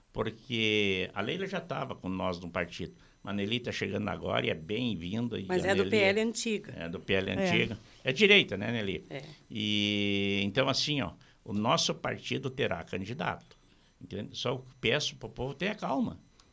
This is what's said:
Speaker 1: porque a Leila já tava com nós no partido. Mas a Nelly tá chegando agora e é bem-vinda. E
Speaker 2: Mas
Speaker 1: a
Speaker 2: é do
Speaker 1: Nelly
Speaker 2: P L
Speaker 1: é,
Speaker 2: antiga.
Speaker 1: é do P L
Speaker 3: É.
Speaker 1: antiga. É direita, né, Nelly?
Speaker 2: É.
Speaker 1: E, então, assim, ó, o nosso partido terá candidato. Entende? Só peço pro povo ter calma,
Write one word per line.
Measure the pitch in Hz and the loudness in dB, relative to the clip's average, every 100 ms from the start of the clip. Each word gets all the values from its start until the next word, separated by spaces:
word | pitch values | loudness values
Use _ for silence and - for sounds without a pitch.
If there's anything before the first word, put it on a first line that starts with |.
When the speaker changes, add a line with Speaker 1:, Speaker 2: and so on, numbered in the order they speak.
| _ | _
Speaker 1:
porque | 120 113 110 - 117 110 107 101 92 92 | -4 -4 -6 -4 2 4 6 4 2 0
a | 101 | -2
Leila | 107 175 196 | -2 -2 -4
já | 190 | -4
tava | - 143 131 | -4 -4 -6
com | - 92 | -6 -4
nós | 92 92 87 | -2 -2 -2
no | 87 | -4
partido. | 90 87 - 87 - - - | -4 -4 -6 -10 -12 -20 -16
Mas | 101 | -6
a | 101 | -4
Nelly | 101 120 | -2 -2
tá | 113 | -2
chegando | - 101 101 101 | -4 -2 -2 -4
agora | 85 85 110 | -4 -2 0
e | 123 | 0
é | |
bem-vinda. | 85 80 110 123 90 87 110 120 101 | -2 -4 -2 -2 -4 -4 -4 -4 -4
E | 98 | -2
Speaker 2:
Mas | 185 | 0
Speaker 1:
a | 180 | 2
Speaker 2:
é | |
do | 196 | 2
Speaker 1:
Nelly | 196 | 2
Speaker 2:
P | 214 | 4
L | 190 202 | 4 2
Speaker 1:
é, | |
Speaker 2:
antiga. | 226 220 233 208 - - | 0 -2 -2 -2 -4 -8
Speaker 1:
é | 82 | -6
do | 85 | -6
P | - | 0
L | 95 95 | 2 2
Speaker 3:
É. | |
Speaker 1:
antiga. | 101 190 - - 104 - - | 2 2 4 2 -2 -12 -8
É | 131 | -2
direita, | 131 202 202 - 98 | 6 8 8 6 0
né, | 110 | -2
Nelly? | 120 98 80 - | -2 -2 -4 -6
Speaker 2:
É. | - 156 147 - | -12 -12 -18 -10
Speaker 1:
E, | 110 107 104 104 104 101 101 98 98 | -2 2 4 4 4 2 2 2 2
então, | 98 98 135 | 2 2 2
assim, | - - 147 | 2 0 0
ó, | 90 - - - | -4 -8 -20 -18
o | - | -6
nosso | 104 110 165 - | -2 2 2 2
partido | - 135 107 - - 135 | -2 -4 -6 -4 -4 -4
terá | - 113 87 | -2 0 -2
candidato. | 80 92 95 123 90 85 - - - - _ - | -4 -6 -6 -4 -4 -4 -10 -20 -20 -20 _ -20
Entende? | 85 95 127 - | -10 -10 -8 -6
Só | 123 127 - - | -4 -4 -6 -2
peço | 110 139 - - | 2 2 0 -6
pro | 110 | -10
povo | - 127 | -6 -6
ter | 139 190 | -2 -4
calma, | 214 143 269 233 87 - - - | -2 -2 0 0 -4 -14 -20 -20